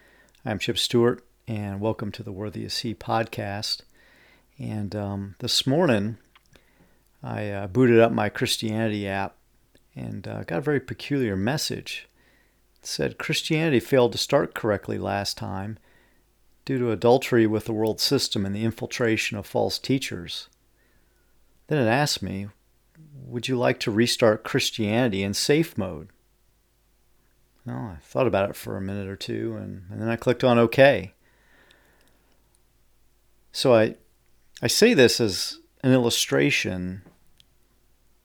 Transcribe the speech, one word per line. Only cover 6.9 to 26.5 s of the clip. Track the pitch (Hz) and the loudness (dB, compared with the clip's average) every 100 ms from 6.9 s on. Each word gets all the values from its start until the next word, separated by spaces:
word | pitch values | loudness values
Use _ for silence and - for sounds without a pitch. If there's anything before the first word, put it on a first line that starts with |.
| _ _ _ | _ _ _
I, | 123 110 104 | -10 -8 -6
uh, | 101 101 | -8 -4
booted | 120 127 113 | 4 6 8
up | 117 | 6
my | 113 104 | 4 -2
Christianity | - 123 - 110 107 113 104 98 | -2 -4 -2 -2 -2 -2 -2 -2
app | 98 98 - _ _ _ _ _ 135 | -4 -4 -8 _ _ _ _ _ -14
and, | 120 104 110 | -12 -10 -10
uh, | 107 | -10
got | 104 165 | -8 -6
a | |
very | 143 143 | -2 -2
peculiar | - - - 139 117 95 | -4 -10 -6 -2 0 0
message. | 104 147 - 101 - - - _ _ _ _ _ _ _ | -2 -2 -4 -8 -10 -14 -16 _ _ _ _ _ _ _
It | - | -10
said, | - 135 - | -4 -4 -4
"Christianity | - 156 - 156 165 123 | -4 -4 -2 0 2 2
failed | - 135 120 | 4 4 4
to | 101 | 2
start | - 143 170 | 0 0 0
correctly | - 110 101 - 101 | -4 -2 -2 -2 -6
last | 95 101 101 - | -4 -4 -4 -6
time | 107 95 101 107 _ _ _ _ _ _ _ _ - | -8 -8 -8 -12 _ _ _ _ _ _ _ _ -4
due | 135 | -2
to | 120 | 0
adultery | 107 120 120 - 120 110 | 2 6 4 6 4 4
with | 107 | 2
the | - | -2
world | 110 110 104 | -2 -2 0
system | - 139 - 113 | 0 0 0 -2
and | 98 | -4
the | 101 | -2
infiltration | 113 - 120 - 117 107 - 104 | -4 -4 -6 -2 0 0 -2 -6
of | - | -4
false | 123 104 - | -2 -2 -2
teachers." | - 131 - 92 85 - - _ _ _ _ _ _ _ _ _ _ _ - | -2 -2 -2 -10 -10 -12 -14 _ _ _ _ _ _ _ _ _ _ _ -4
Then | 113 | 0
it | 110 | 2
asked | 127 147 - | 2 2 -2
me, | 95 98 101 - _ _ _ _ 156 143 131 | -6 -8 -10 -14 _ _ _ _ -20 -20 -10
"Would | 120 117 | -6 -2
you | 123 | 0
like | 127 123 | 2 0
to | - | 0
restart | 107 120 - 117 107 | 2 2 4 4 4
Christianity | - 135 - - 104 113 127 95 | 0 -2 -2 -2 0 2 2 0
in | 98 | -2
safe | 98 - 147 160 - | 0 2 2 0 -4
mode?" | 92 76 95 _ _ _ _ | -6 -8 -14 _ _ _ _